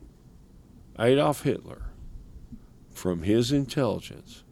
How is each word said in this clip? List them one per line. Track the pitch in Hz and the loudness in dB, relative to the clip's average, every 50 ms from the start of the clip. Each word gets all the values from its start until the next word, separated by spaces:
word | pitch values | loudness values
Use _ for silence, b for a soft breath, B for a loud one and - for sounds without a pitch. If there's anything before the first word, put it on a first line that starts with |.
| - - - - - - - - - - - - - - - - - - - - | -20 -20 -20 -20 -20 -20 -20 -20 -20 -20 -20 -20 -20 -20 -20 -20 -20 -14 -4 2
Adolf | 113 123 135 143 151 151 139 - | 4 6 6 6 6 4 2 2
Hitler | - 143 95 - - 85 - - - - - - - - - - - - - - - - - - - - - - - - | 0 0 -2 -2 -4 -10 -12 -10 -10 -10 -10 -12 -14 -14 -14 -14 -16 -18 -18 -18 -16 -16 -18 -18 -18 -20 -20 -20 -20 -20
from | - - - 92 90 85 | -10 -4 -2 -2 -2 0
his | 82 101 110 117 120 120 | 2 2 4 4 4 2
intelligence, | 147 143 139 123 - 151 127 107 92 87 - - - - - - - - - - | 2 0 0 0 0 0 0 0 0 -2 -6 -12 -16 -18 -18 -20 -20 -20 -20 -20